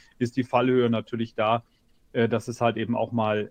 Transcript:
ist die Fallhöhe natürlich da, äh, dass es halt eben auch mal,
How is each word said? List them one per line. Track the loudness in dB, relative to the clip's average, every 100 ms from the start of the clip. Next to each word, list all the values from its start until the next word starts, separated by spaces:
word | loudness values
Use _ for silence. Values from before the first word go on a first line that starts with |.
| -20 _
ist | -4 -2
die |
Fallhöhe | 0 2 4 4 2
natürlich | 0 -4 -6 -6 0
da, | 0 0 -2 _ _ _ _
äh, | 0 0
dass | 0 -4
es | 0
halt | 0 0
eben | -2 -2
auch | -2
mal, | -2 0 -2 -4